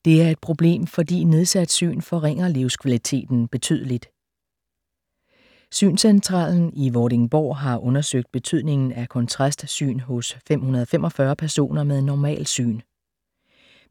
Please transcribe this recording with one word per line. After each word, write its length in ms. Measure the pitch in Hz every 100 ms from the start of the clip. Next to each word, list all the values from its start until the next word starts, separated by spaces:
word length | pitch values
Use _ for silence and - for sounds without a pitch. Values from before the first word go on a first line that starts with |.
| 165
Det 160 | 160
er 100 | 165
et 80 | 160
problem, 480 | - 156 165 170 165
fordi 360 | - 160 175
nedsat 480 | 165 156 180 190 165
syn 300 | - 175 160
forringer 460 | - 170 151 151 180
livskvaliteten 1000 | 139 127 - 135 120 - 135 - 123 117
betydeligt. 600 | 123 - 156 131 120 - _ _ _ _ _ _ _ _ _ _ _ _ _ _ _ _
Synscentralen 1000 | - 196 175 220 202 - 185 160 175 170
i 160 | - 131
Vordingborg 680 | 120 120 120 117 151 151 139
har 200 | 139 120
undersøgt 540 | 123 139 147 131 120
betydningen 600 | 127 - 160 151 143 131
af 180 | 120 123
kontrastsyn 920 | 123 120 - 139 - 143 - 139 123
hos 380 | 127 120 - - -
fem 140 | 147
hundrede 240 | 131 127 120
femogfyrre 500 | 160 160 - 135 147
personer 480 | 156 151 135 151
med 180 | 147 139
normal 440 | 139 143 143 151 147
syn. 320 | - 120 113 - _ _ _ _ _ _ _ _ _ _